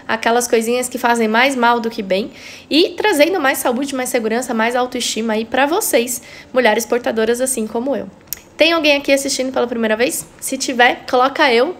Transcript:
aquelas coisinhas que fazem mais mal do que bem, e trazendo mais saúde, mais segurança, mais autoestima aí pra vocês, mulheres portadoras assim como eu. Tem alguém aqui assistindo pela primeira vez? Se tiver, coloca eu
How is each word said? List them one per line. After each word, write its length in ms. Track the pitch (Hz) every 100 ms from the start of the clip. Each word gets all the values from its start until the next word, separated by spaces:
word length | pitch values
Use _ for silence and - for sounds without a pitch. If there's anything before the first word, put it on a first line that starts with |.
| -
aquelas 400 | 226 226 233 240
coisinhas 420 | 233 226 247 247
que 100 | 240
fazem 280 | 240 233 220
mais 300 | 220 262 262
mal 240 | 240 240
do 100 | 226
que 100 | 226
bem, 300 | 196 190 233 - - - -
e 200 | 277 370
trazendo 500 | - 427 330 302 370
mais 180 | 269 262
saúde, 340 | 302 240 277
mais 160 | 262 247
segurança, 460 | 247 220 226 254
mais 220 | 226 226 247
autoestima 560 | 254 254 233 - 226
aí 120 | 214
pra 220 | 226 254 285
vocês, 560 | 359 440 277 240 - - - -
mulheres 320 | 254 226 214 226
portadoras 540 | 240 254 220 220 240
assim 260 | 254 240 220
como 300 | 233 262 262
eu. 100 | 190 - - - - -
Tem 140 | 311
alguém 260 | 330 302 285
aqui 140 | 285
assistindo 400 | 277 277 269 262
pela 160 | 262 240
primeira 300 | 240 220 214
vez? 280 | 262 330 - -
Se 180 | - 269
tiver, 480 | - 240 240 - -
coloca 420 | 254 262 269 302
eu 220 | 233 277 370